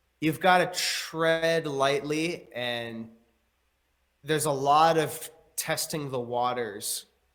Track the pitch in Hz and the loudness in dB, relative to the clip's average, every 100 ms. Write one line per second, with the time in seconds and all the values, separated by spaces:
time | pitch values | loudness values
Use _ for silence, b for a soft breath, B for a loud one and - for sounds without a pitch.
0 | _ - 156 156 190 180 165 - - - | _ -4 -4 2 4 6 4 0 -4 -4
1 | - 160 165 165 165 165 156 139 139 143 | -6 -2 2 2 2 2 0 2 2 2
2 | 143 151 165 165 - 117 123 120 117 113 | 0 -2 -2 -4 -10 -6 -4 -4 -6 -10
3 | 113 - _ _ _ _ _ _ _ _ | -14 -16 _ _ _ _ _ _ _ _
4 | _ _ 143 156 156 139 139 151 165 160 | _ _ -4 -2 0 0 4 6 6 4
5 | 147 - - - _ - - 151 - 160 | 0 -4 -14 -18 _ -10 -4 -4 -4 -6
6 | 143 127 117 120 123 123 110 101 - - | -6 -6 -4 -2 -2 -2 -6 -8 -8 -8
7 | - _ _ | -10 _ _